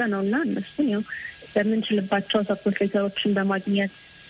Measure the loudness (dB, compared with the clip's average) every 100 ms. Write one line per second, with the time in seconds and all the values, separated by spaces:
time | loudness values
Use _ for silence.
0 | 0 0 0 0 0 -2 -4 -2 0 0
1 | -4 -8 -12 -14 -4 0 2 0 2 0
2 | 2 0 2 0 0 0 0 0 2 2
3 | 0 0 0 2 2 0 0 0 0 -4
4 | -20 -20 -20